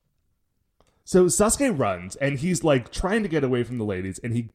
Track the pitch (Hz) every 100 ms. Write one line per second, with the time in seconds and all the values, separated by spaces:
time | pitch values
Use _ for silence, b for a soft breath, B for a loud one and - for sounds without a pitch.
0 | _ _ _ _ _ _ _ _ _ _
1 | - 180 180 - 208 - 277 151 104 90
2 | 92 - 139 139 175 175 160 135 - -
3 | 185 226 202 156 131 123 113 123 104 92
4 | 95 - 117 117 113